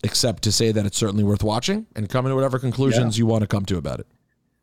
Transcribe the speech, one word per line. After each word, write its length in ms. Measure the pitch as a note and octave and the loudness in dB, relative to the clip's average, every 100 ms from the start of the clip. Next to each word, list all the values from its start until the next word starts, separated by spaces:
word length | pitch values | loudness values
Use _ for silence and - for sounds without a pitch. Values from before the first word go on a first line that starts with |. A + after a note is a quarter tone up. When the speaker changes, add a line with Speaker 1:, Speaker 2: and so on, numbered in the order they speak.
Speaker 1:
except 400 | G#2+ - B2 G2+ | -4 0 0 0
to 80 | A2 | 0
say 200 | G2+ A2+ | 2 2
that 140 | G#2+ G2+ | 2 0
it's 100 | - | -2
certainly 260 | A2 G2+ | -2 2
worth 200 | G2+ G2+ | 2 2
watching 440 | G#2+ A2 B2 G#3 A3+ | 0 -2 -2 -4 -6
and 140 | - G#2 | -8 -4
come 160 | B2+ | -2
to 100 | C3 | 0
whatever 240 | C3+ C3+ B2+ | 0 0 0
conclusions 580 | B2+ A#2 C3+ A2+ A#2+ G#2+ | -2 0 2 4 2 2
Speaker 2:
Yeah. 60 | |
Speaker 1:
you 40 | A2+ | 2
wanna 200 | A2+ G#2 | 2 0
come 200 | G#2+ G2 | -2 -2
to 100 | F#2 | -4
about 240 | C#2+ B1+ | -4 -8
it. 60 | - _ _ _ _ _ | -10 _ _ _ _ _